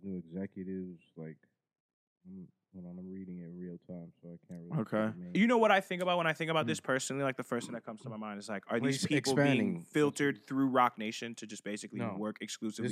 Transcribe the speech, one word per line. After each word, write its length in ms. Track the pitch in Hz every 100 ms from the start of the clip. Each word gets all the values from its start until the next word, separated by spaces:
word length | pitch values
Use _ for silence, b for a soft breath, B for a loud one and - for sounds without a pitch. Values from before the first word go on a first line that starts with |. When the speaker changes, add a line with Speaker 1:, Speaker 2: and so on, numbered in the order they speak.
Speaker 1:
new 140 | 98 92
executives. 840 | 82 87 98 101 92 95 92 85 _ -
Like, 180 | 80 76 _ _ _ _ _ _ _ _ 180
I'm, 200 | - 90 _ _
hold 140 | 95 87
on, 120 | 90
I'm 140 | 92
reading 280 | 95 92 90
it 40 | 85
in 100 | 87
real 160 | 90 85 -
time, 240 | 90 85 -
so 60 | 85
I 100 | 85 -
can't 140 | 87 85
really 100 | 85
Speaker 2:
Okay. 100 | 110 107 110
Speaker 1:
say 60 | 110
the 60 |
name. 80 | 175
Speaker 3:
You 120 | - 233
know 120 | 240
what 120 | 220
I 100 | 196
think 200 | 190 180
about 160 | 180 175
when 100 | 165
I 60 |
think 180 | 156 160
about 140 | 160
Speaker 2:
Hmm. 40 | 135
Speaker 3:
this 120 | 156
personally? 420 | - 131 - 135
Like, 140 | 135 127
the 60 |
first 240 | 120 120 120
thing 80 |
that 100 | 117
comes 160 | - 110
to 60 | 131
my 80 | 107
mind 220 | 107 101
is, 100 | 104
like, 140 | 98 -
are 100 | 117
Speaker 1:
Well, 80 | 131
Speaker 3:
these 160 | 135
Speaker 1:
he's 40 | -
Speaker 3:
people 100 | 143 139
Speaker 1:
expanding. 380 | 135 139 127 101
Speaker 3:
being 120 | 85
filtered 600 | 85 151 147 139 143 135 -
through 220 | 135 135
Roc 280 | 127 123 -
Nation 380 | 107 - 117
to 120 | 117 107
just 180 | 107
basically 340 | 101 104 104 107
Speaker 1:
No. 180 | 113 98
Speaker 3:
work 220 | 107 107
exclusively 480 | 107 - 110 104 120